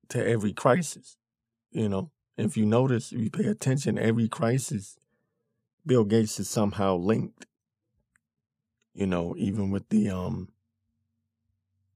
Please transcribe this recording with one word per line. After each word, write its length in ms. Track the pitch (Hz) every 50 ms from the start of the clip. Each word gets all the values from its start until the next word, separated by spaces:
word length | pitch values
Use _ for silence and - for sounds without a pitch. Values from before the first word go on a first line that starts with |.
| _ -
to 180 | - 123 104
every 280 | 98 117 110 101 101 -
crisis, 640 | - - 135 123 185 160 - - - - - - _ _ _ _ _ _ _ _ _ _ _
you 180 | - - 220 208
know. 220 | 196 190 190 160 _ _ _ _ - -
If 180 | 113 104 -
you 80 | - 107
notice, 480 | 104 110 120 131 135 123 110 - -
if 80 | - 123
you 100 | 110 110
pay 140 | - 165 -
attention, 520 | 113 147 - - 135 131 - - - 104 104
every 300 | - 113 113 113 113 110
crisis, 680 | - - 113 113 120 135 - - - 101 101 - - _ _ _ _ _ _ _ _ _ _ _ _ _ _ _ _ _ -
Bill 200 | 156 127 123 110
Gates 360 | 101 110 113 110 107 - -
is 80 | 98 -
somehow 480 | - 117 107 101 98 - 98 98 92
linked, 480 | 87 87 98 110 123 123 - - - - _ _ _ _ _ _ _ _ _ _ _ _ _ _ _ _ _ _ _ _ _ _ _ _ _ _ _ _ _ -
you 120 | - 98
know, 280 | 95 90 87 85 87 -
even 340 | 87 107 98 98 107 98 98
with 180 | 98 98 - -
the, 180 | - 214 208 104
um, 400 | 92 92 90 87 90 92 90 - _ _ _ _ _ _ _ _ _ _ _ _ _ _ _ _ _ _ _ _ _ _ _ _ _ _ _ _ _